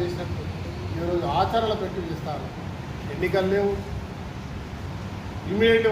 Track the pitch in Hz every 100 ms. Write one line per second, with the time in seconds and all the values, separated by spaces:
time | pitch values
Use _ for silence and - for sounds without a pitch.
0 | 175 175 180 - - - - - - 160
1 | 175 175 170 175 196 226 220 208 185 190
2 | 165 160 160 151 - - - - - -
3 | - - 185 196 185 202 202 196 - -
4 | - - - - - - - - - -
5 | - - - - 170 202 226 226 220